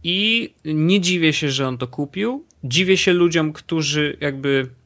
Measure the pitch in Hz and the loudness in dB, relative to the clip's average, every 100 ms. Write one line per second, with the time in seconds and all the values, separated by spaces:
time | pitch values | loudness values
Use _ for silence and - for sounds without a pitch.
0 | 165 185 214 233 226 _ 156 156 160 196 | -2 -2 0 0 -4 _ -6 0 2 2
1 | 175 180 160 147 151 135 135 123 123 - | 2 2 2 2 -2 -2 -2 -4 -8 -6
2 | 143 185 220 269 - _ 131 135 185 185 | -8 -4 -4 -4 -12 _ -2 0 2 2
3 | - 180 175 165 156 156 - 165 143 147 | 4 4 4 2 0 -4 -4 -2 0 0
4 | 147 - 143 135 139 135 127 123 | -2 -2 -6 -2 0 0 -2 -12